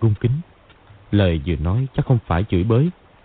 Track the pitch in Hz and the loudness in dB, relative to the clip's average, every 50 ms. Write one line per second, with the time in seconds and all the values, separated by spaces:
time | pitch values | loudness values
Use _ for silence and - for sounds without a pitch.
0 | - 110 104 - - 117 131 156 - - - _ _ - - _ _ - - - | 0 0 0 0 -2 -2 -2 -4 -6 -10 -18 _ _ -20 -20 _ _ -20 -20 -20
1 | - - 101 101 98 90 82 78 67 87 85 71 78 87 95 120 135 131 - - | -8 -2 0 2 2 2 0 -2 -2 -4 -4 -2 -2 -2 -2 -2 -4 -4 -4 -4
2 | 143 - 131 113 - - 82 85 104 - - 87 85 117 113 123 151 180 - _ | 0 0 0 0 0 -2 -2 -2 -2 0 -2 0 0 2 2 2 0 0 -4 _
3 | - _ _ _ | -16 _ _ _